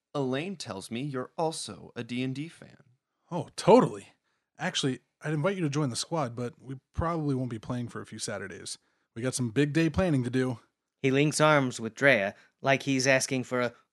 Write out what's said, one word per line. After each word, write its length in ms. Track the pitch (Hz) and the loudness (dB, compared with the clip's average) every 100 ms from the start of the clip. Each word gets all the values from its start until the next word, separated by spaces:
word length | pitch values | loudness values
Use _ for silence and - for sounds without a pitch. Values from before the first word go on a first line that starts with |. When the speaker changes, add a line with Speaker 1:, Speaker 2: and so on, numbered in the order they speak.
| _ 147 | _ -4
Speaker 1:
Elaine 400 | 131 131 180 196 | -2 -2 -6 -8
tells 340 | 120 98 - | -10 -10 -8
me 120 | 113 | -8
you're 300 | 147 127 - - | -6 -6 -8 -4
also 540 | 160 156 - 92 90 117 | -4 -4 -10 -12 -14 -12
a 80 | |
D 200 | 117 123 | -8 -4
and 100 | 131 | -4
D 140 | 131 165 | -4 -10
fan. 360 | - - - _ _ _ _ - | -14 -20 -20 _ _ _ _ -10
Speaker 2:
Oh, 180 | 170 - - | -8 -8 0
totally. 580 | - 247 185 101 - _ _ _ _ - | 8 8 8 -2 -16 _ _ _ _ -8
Actually, 440 | 175 - 139 127 _ _ | -6 -2 -2 -4 _ _
I'd 120 | 151 | -6
invite 220 | 156 180 190 | -2 0 0
you 60 | |
to 80 | 151 | -2
join 200 | 143 139 | 0 -2
the 60 | 113 | -4
squad, 400 | - 165 127 120 | -4 -4 -4 -6
but 240 | 120 - | -8 -10
we 180 | 127 131 _ | -16 -16 _
probably 420 | - 165 170 147 131 | -4 -2 -2 0 -2
won't 160 | 123 | -2
be 80 | 113 | -6
playing 300 | - 123 117 | -6 -6 -6
for 120 | 107 | -10
a 40 | 101 | -12
few 140 | 107 | -10
Saturdays. 580 | - 101 98 95 - - _ _ _ 113 | -8 -8 -8 -12 -14 -14 _ _ _ -6
We 60 | |
got 140 | 127 - | -4 -2
some 160 | 120 | -2
big 220 | 127 147 | 0 2
day 160 | 147 165 | 2 2
planning 340 | 165 180 139 | 2 2 2
to 60 | 123 | 0
do. 300 | 127 127 120 _ _ _ _ | 0 0 -4 _ _ _ _
Speaker 3:
He 100 | 135 | 0
links 280 | 135 151 - | 4 2 4
arms 400 | 156 147 127 117 | 6 6 4 -2
with 160 | 113 - | -8 2
Drea 400 | 135 117 101 - _ _ | 4 4 2 -6 _ _
like 220 | 135 135 | 2 2
he's 240 | 143 131 135 | 2 2 4
asking 360 | 131 - 131 | 4 2 -4
for 180 | 120 127 | -2 -2
a 120 | 120 - _ | -2 -4 _